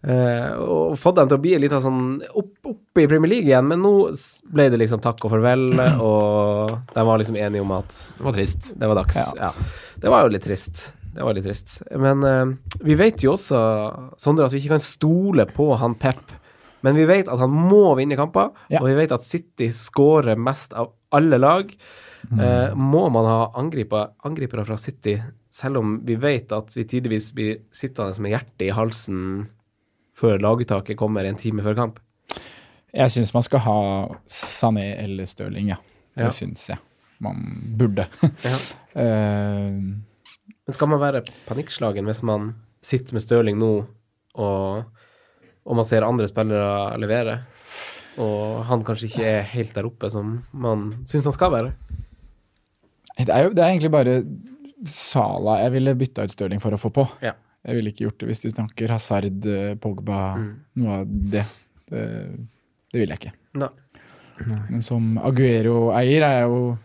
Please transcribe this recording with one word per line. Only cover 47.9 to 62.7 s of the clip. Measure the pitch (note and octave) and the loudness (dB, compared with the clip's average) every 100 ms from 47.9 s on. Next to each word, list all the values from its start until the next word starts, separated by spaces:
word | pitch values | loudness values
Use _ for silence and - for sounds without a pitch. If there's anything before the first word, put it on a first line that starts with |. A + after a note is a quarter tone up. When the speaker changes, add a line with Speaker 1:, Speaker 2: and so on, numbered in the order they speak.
| - - - | -18 -18 -6
Speaker 1:
og | A2 G#2 G#2+ A2+ A2+ | -4 -2 -4 -6 -2
han | B2 | -2
kanskje | A2 G#2+ A2 | -2 -6 -6
ikke | A2+ A2 | -2 0
er | G#2+ | 0
helt | G2+ B2 A2+ - | -2 -6 -6 -6
der | G#2 | -8
oppe | - A2 | -6 -6
som | G#2+ G#2 A#2 B2 | -6 -6 -8 -10
man | C#3 A#2+ G#2+ G#2 A2 B2+ | -6 -2 -2 -4 -10 -4
synes | D3+ C#3+ | -2 -2
han | C3 | 0
skal | F3+ | 0
være? | B2+ B2 D3+ - - - - - _ _ _ _ _ _ _ - - | 2 -2 -8 -12 -14 -14 -20 -20 _ _ _ _ _ _ _ -20 -6
Speaker 2:
Det | B2+ | 0
er | G2 E3+ | 2 2
jo, | |
det | G3 | 4
er | E3+ | 2
egentlig | F#3 D#3 | 2 2
bare | D3+ B2 B2+ G#2+ - B3+ C4+ C#4+ - F#3 | 2 4 2 -2 -10 -16 -20 -20 -16 -10
Salah | - - - G#2 F#2 G2+ G#2+ | -6 -2 0 0 -2 0 0
jeg | A#2 C3 | 0 0
ville | C3 C3 | 0 0
bytta | B2+ - G#2 | -2 -4 -8
ut | |
Stirling | - G2 G2+ | -6 -6 -4
for | G#2+ G#2 | -4 -4
å | |
få | A2+ | -2
på. | A#2+ C3 - | 0 0 -2
Speaker 1:
Ja. | A#2+ - _ _ | -8 -10 _ _
Speaker 2:
Jeg | - A#2+ | -6 -4
ville | G#2+ | -4
ikke | G#2 A2 | -6 -8
gjort | - | -6
det | A2+ | -8
hvis | A2+ | -6
du | A2+ | -6
snakker | A2+ A2 - A2+ | -6 -8 -6 -2
Hazard, | A#2 - G2+ G2 F#2+ G#2+ | -2 -2 -2 -2 -4 -4
eh, | G2 G2+ G#2 | -4 -4 -6
Pogba, | A#2 G2 G2+ G2 F#2+ F#2+ | -8 -8 -6 -4 -4 -4
Speaker 1:
Mm. | G#2+ A2+ _ - | -8 -12 _ -4
Speaker 2:
noe | A#2 G2 | -4 -4
av | F#2+ | -4
det. | G2+ G2 G#2 G#2+ - _ _ _ | -4 -2 -2 -4 -10 _ _ _
Det, | A#2 A2 A2 F#2+ - A#2 _ _ | -8 -8 -10 -12 -14 -16 _ _